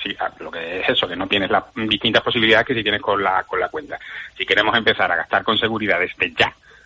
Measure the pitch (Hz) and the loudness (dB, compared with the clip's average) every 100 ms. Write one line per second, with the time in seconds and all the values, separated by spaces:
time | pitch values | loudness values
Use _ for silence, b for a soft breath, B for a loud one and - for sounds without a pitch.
0 | 101 95 92 - 90 85 82 92 - - | -8 -6 -6 -6 -12 -10 -8 -4 0 0
1 | 90 87 95 101 95 101 - - 110 104 | 0 -2 -2 0 2 0 -2 -4 -2 -2
2 | 113 113 120 117 110 110 117 117 104 104 | 2 2 2 2 4 4 4 0 0 0
3 | 104 101 98 92 - 92 90 - - - | 0 0 2 0 -2 -2 -4 -4 -10 -12
4 | B B B - 92 95 107 113 110 104 | B B B -8 0 2 4 4 2 2
5 | 92 85 - 98 104 107 113 110 104 85 | 2 0 0 0 2 0 0 0 0 0
6 | 90 - 90 82 110 - b b | 0 -2 -4 0 -2 -2 b b